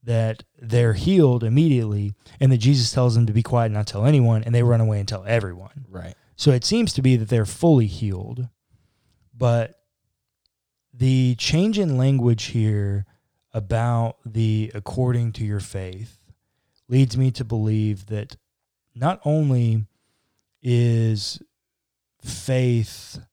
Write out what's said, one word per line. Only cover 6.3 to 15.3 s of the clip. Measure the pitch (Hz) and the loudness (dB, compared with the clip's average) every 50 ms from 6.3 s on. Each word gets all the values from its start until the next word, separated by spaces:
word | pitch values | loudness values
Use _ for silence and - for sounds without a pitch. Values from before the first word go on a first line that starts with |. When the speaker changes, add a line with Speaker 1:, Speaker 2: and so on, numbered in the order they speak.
| _ | _
Speaker 1:
So | - - 151 | 0 2 2
it | 135 123 - | 2 2 2
seems | - 202 233 233 - - | 0 0 0 0 0 -2
to | - 135 | 0 2
be | 131 127 | 2 2
that | 120 110 104 | 2 2 0
they're | 123 117 107 | 0 -2 -2
fully | 101 - - - 170 156 131 113 | -2 -4 0 2 4 4 4 4
healed, | 101 - - 110 104 95 92 92 - 120 123 131 123 _ _ _ _ _ _ _ _ _ _ _ _ _ _ _ _ _ | 0 -2 -6 -6 -6 -6 -6 -10 -12 -10 -10 -10 -10 _ _ _ _ _ _ _ _ _ _ _ _ _ _ _ _ _
but | 117 127 120 117 117 113 113 - _ _ _ _ _ _ _ _ _ _ _ _ _ _ _ _ _ _ _ _ _ _ _ _ | -2 0 0 0 0 -2 -4 -10 _ _ _ _ _ _ _ _ _ _ _ _ _ _ _ _ _ _ _ _ _ _ _ _
the | 120 127 131 131 131 127 127 123 | 0 0 2 4 4 2 2 0
change | 113 - - - 160 185 220 220 202 | -2 -2 -2 0 2 2 2 0 0
in | 202 165 135 | 0 0 0
language | 127 127 135 139 135 120 120 117 107 - | 2 2 2 2 2 2 2 0 0 -2
here | - - 117 110 107 107 104 101 101 101 101 101 _ _ _ _ _ _ _ _ _ _ | -6 -2 0 0 0 0 0 -2 -2 -4 -4 -6 _ _ _ _ _ _ _ _ _ _
about | 113 101 95 113 110 117 120 120 117 117 113 - _ _ | -8 -6 -2 -2 -2 0 0 0 0 -2 -4 -6 _ _
the | 120 107 113 113 110 107 110 107 107 - | -8 -4 -2 0 0 0 0 -2 -4 -8
"according | 107 101 - - - 127 123 123 120 117 117 | -12 -12 -8 -4 -2 -2 0 0 0 -2 -4